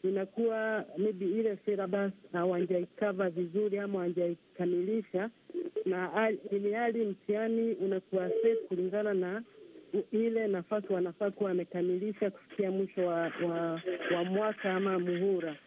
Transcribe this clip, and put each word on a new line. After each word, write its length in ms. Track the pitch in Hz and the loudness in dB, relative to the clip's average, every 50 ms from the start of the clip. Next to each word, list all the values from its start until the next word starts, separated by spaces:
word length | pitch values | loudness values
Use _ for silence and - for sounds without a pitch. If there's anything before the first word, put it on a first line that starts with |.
| - | 2
inakuwa 800 | 190 190 190 190 196 - 226 233 226 220 220 220 220 220 214 - - - - | 2 0 0 -2 -4 -2 0 0 0 2 0 0 0 0 -2 -4 -6 -2 0
maybe 260 | 196 214 202 180 196 | 0 0 0 0 0
ile 320 | 180 196 226 226 220 202 196 - | 0 2 2 2 0 -2 -2 -2
syllabus 480 | 214 208 196 196 185 190 202 202 196 190 - - - | -2 0 0 0 0 0 0 0 0 -2 -6 -14 -4
hawajaikava 960 | - 175 170 185 180 175 180 175 185 175 180 - _ - 214 208 190 185 196 185 | -2 2 2 2 2 2 2 2 2 0 0 -2 _ -2 0 0 2 2 0 0
vizuri 480 | 160 175 180 170 165 202 214 208 190 202 | 2 0 -4 0 0 0 2 2 0 -2
ama 200 | 202 202 196 185 | -2 -2 -2 0
hawajaikamilisha, 1300 | 175 175 170 180 175 175 170 - _ _ _ - 180 180 180 175 180 196 220 226 185 - - 180 202 233 - _ _ - - 349 349 349 - 427 440 | 0 0 0 2 0 0 0 -4 _ _ _ -2 0 2 2 2 2 2 0 -2 -2 -2 -2 -2 -2 -2 -6 _ _ -8 -6 -6 -6 -4 -6 -2 -2
na 200 | - 185 180 185 170 | 0 0 0 -2 -2
hal-, 300 | 156 202 220 220 220 - - - | 0 2 2 2 0 -2 -4 -2
ili 220 | 196 202 202 202 | -2 0 0 0
hali 320 | 208 226 240 233 226 233 226 | 0 2 0 0 2 2 0
mtihani 680 | 202 190 - - - 208 214 220 226 226 226 226 233 | 0 -2 -4 -2 -2 0 0 2 0 2 2 2 0
unakuwa 560 | 220 - 185 190 190 185 - - 190 185 180 180 - 226 | 0 0 0 0 0 -2 -2 -2 -2 0 0 2 0 4
set 160 | 226 226 226 226 - - | 4 4 2 2 -2 -4
kulingana 460 | 190 175 180 185 196 208 214 208 202 | -2 -2 -2 0 0 0 0 0 0
na 280 | 185 180 180 190 220 233 - - - - - - - - - - | 0 0 -2 -4 -6 -8 -10 -18 -20 -20 -20 -20 -20 -12 -4 -4
u-, 220 | 208 - - - | -4 -2 0 0
ile 300 | 214 226 233 226 226 220 208 | 2 2 2 2 0 0 0
nafasi 440 | 190 180 175 - 214 214 196 196 | 0 -2 -2 -2 -2 -2 0 0
wanafaa 380 | 196 180 185 175 165 - 208 202 | 0 0 0 -2 -2 -2 -2 -2
kuwa 180 | 196 - 208 190 | 0 0 -2 0
wamekamilisha 840 | 180 180 170 - - 175 180 180 180 185 202 214 202 - 214 196 | 2 0 -2 -2 -2 -2 0 0 0 0 -2 -4 -2 0 -2 -2
kufikia 400 | 196 - - - - - 202 190 | -2 -6 -20 -12 -4 -2 0 0
mwisho 360 | 190 190 196 185 - 196 180 | 2 0 -2 -2 0 0 0
wa, 140 | 175 170 165 170 160 - - 175 170 | 2 2 0 0 -2 -2 -2 -2 -2
wa, 320 | 165 170 165 165 165 165 175 185 180 - - - 175 | 0 0 -2 -2 -4 -4 -4 -4 -4 -4 -2 0 0
wa 100 | 170 175 | 0 0
mwaka 500 | 180 190 202 214 214 214 - - 196 185 | 0 0 2 2 0 -2 -2 -2 -2 0
ama 240 | 185 196 196 190 180 | 0 0 0 0 0
muhula. 580 | 175 180 175 175 185 202 190 175 165 160 147 - - | 0 0 0 2 2 2 2 2 0 -4 -6 -8 -14